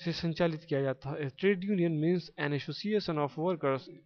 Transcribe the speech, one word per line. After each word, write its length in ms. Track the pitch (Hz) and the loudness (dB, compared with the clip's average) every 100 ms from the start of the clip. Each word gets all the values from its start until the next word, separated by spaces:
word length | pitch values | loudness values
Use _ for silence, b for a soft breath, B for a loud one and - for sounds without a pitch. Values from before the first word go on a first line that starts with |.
से 80 | 170 | -6
संचालित 520 | 160 170 156 170 156 | -2 -2 2 0 0
किया 180 | - 139 | -2 0
जाता 280 | 135 131 135 | 0 -2 -6
है। 60 | 156 | -6
Trade 440 | 143 - 190 196 | -6 0 2 2
union 300 | 196 196 170 | 2 2 2
means 320 | 156 160 180 175 - | 2 2 2 -2 -4
an 200 | 147 143 | -2 -2
association 580 | - 143 208 214 185 151 | -4 -6 -2 0 0 0
of 120 | 143 156 | 0 0
workers 420 | 170 170 143 135 - - | -2 0 2 0 -2 -18